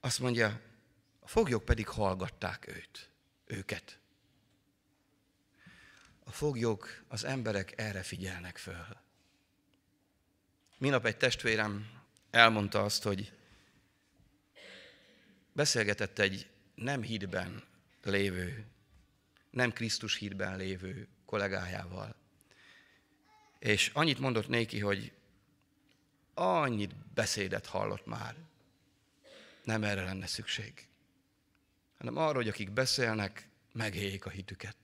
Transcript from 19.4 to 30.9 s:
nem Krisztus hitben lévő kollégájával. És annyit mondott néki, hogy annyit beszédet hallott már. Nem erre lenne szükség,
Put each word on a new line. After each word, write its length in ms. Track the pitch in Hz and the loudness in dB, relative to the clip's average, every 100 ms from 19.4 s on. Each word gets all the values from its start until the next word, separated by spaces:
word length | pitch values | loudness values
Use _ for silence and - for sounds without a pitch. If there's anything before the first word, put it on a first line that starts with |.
| _ | _
nem 220 | - 123 | -2 -2
Krisztus 440 | 110 113 - 110 - | 0 -2 -2 -2 -4
hitben 400 | 104 98 98 95 | -4 -4 -4 -4
lévő 520 | 95 95 92 92 104 _ | -6 -6 -6 -10 -12 _
kollégájával. 880 | _ 107 101 95 90 92 90 92 104 113 _ _ _ - - - - _ _ _ _ - _ _ | _ -2 0 -2 -4 -6 -8 -8 -10 -12 _ _ _ -20 -20 -20 -20 _ _ _ _ -20 _ _
És 300 | 127 104 - | 2 4 4
annyit 240 | 143 160 127 | 4 2 4
mondott 300 | 135 113 104 | 2 0 2
néki, 320 | 120 113 110 | 0 0 0
hogy 320 | 101 101 110 - _ _ _ _ _ _ _ _ _ _ _ | 0 0 -2 -14 _ _ _ _ _ _ _ _ _ _ _
annyit 600 | - 180 180 143 113 101 - | -2 2 4 4 2 -2 -6
beszédet 720 | - - 110 - 95 - - | -8 -2 0 0 0 -2 -2
hallott 400 | - 104 101 - | -2 -2 -2 -6
már. 280 | 113 113 117 165 _ _ _ _ _ _ _ - - - - | -8 -8 -12 -18 _ _ _ _ _ _ _ -20 -20 -20 -12
Nem 200 | - 110 | -2 0
erre 180 | 104 98 | 2 0
lenne 240 | 92 95 92 | -2 -4 -4
szükség, 600 | - 104 - 104 - - | -6 -4 -6 -6 -14 -20